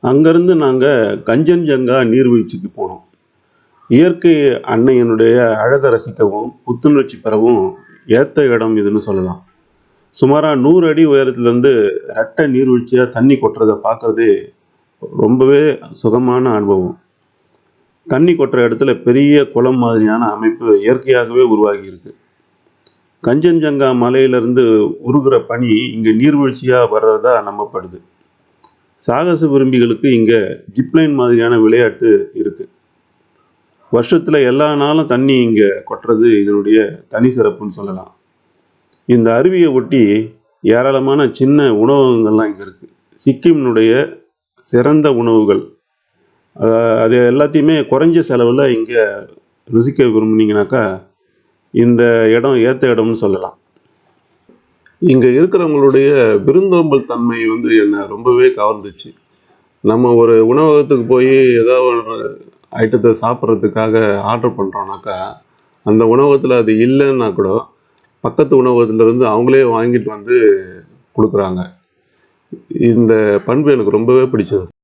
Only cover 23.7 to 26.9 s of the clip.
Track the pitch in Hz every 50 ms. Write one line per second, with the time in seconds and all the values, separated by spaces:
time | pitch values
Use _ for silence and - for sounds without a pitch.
23.7 | 143 139 139 131 127 123 120 123 127 131 135 135 127 123 113 120 123 127 127 113
24.7 | 110 107 104 - - - - 120 135 147 131 135 135 117 - - 117 117 127 117
25.7 | 107 110 127 123 - 113 110 110 110 110 127 151 147 143 139 131 131 131 131 127
26.7 | 127 127 120 113